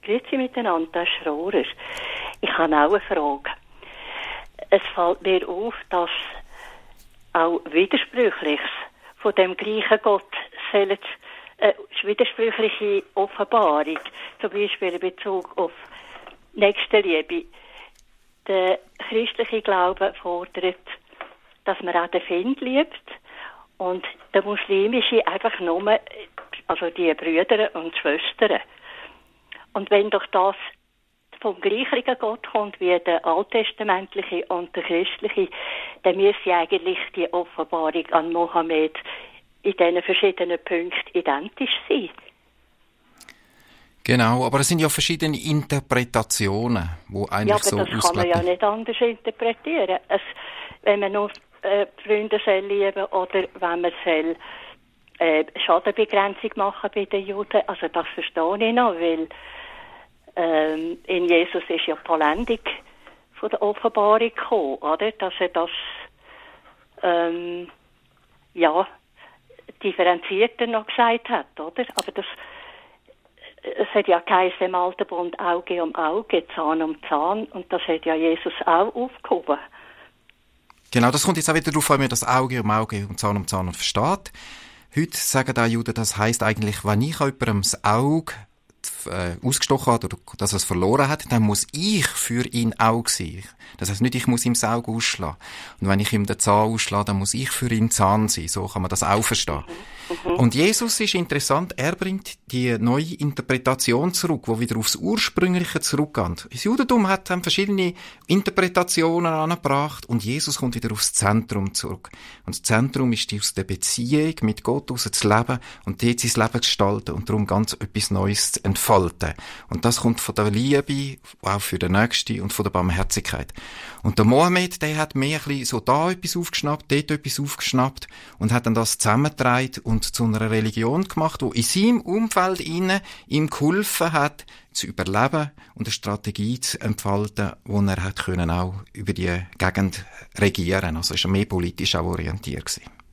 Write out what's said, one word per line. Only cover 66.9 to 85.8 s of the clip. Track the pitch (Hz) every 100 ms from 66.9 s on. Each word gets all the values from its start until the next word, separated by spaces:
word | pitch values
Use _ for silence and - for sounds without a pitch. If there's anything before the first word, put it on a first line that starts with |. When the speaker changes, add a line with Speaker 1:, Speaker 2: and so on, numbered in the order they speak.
| -
Speaker 1:
ähm, | 180 170 170 170 175 175 175 - _ _ _ _ _ _ _
ja, | - 165 160 190 - _ _ - _ _ - - -
differenzierter | 202 185 175 175 - 196 233 - 233
noch | 226 214
gesagt | - 233 233 -
hat, | 233 135 -
oder? | 156 - 247 -
Aber | -
das, | 202 190 - - - - - - _ _ _ _ _ - -
es | - - 208
hat | 214 196
ja | 175
geheißen | 175 190 185 - 185
im | 180
Alten | 180 180 202
Bund | 175 175 170
Auge | 175 175 175 175
um | 165 170
Auge, | 160 180 226 180 165 -
Zahn | 156 160
um | 160 156 -
Zahn, | 151 160 208 220
und | - 180
das | 180 -
hat | 160 165
ja | 160
Jesus | 165 165 - - -
auch | 165 208 233
aufgehoben. | 254 - - 180 - 143 - - - - - _ _ _ _ _ _ _ _
Speaker 2:
Genau, | 123 120
das | 143
kommt | - 170
jetzt | 151
auch | 160
wieder | 156
darauf | 151 -
an, | 143
wie |
man | 135
das | 120 120
Auge | 127 127 123
um | 104
Auge | 107 110 104 101
und | -
Zahn | 107 101
um | 90
Zahn | 95 92
versteht. | 85 - - 127 190 - - - - - - - -
Heute | 165 -
sagen | - 135 127
da | 127 117
Juden, | 113